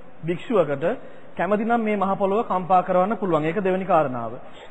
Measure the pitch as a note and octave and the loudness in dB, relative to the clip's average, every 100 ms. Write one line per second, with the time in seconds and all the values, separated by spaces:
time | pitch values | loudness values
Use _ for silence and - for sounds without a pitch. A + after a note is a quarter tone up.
0 | - - D#3+ F3 - G#3+ D3 C3+ E3+ B3 | -14 -10 -6 -6 0 2 2 2 -2 -2
1 | - - - - F3+ G#3 A3+ A#3+ G#3+ G#3 | -8 -14 -12 -4 0 0 2 2 2 0
2 | F#3+ F#3+ G3 G#3 A#3+ F#3 E3+ F#3 F#3 F3+ | 0 0 2 0 0 -2 4 2 4 2
3 | F#3+ A3+ G3 D#3+ D#3 E3+ F#3+ F#3 F#3+ E3 | 2 0 0 2 2 0 0 0 2 2
4 | C#3+ B2 A#2 A#2+ - - - | 2 -2 -8 -10 -14 -16 -16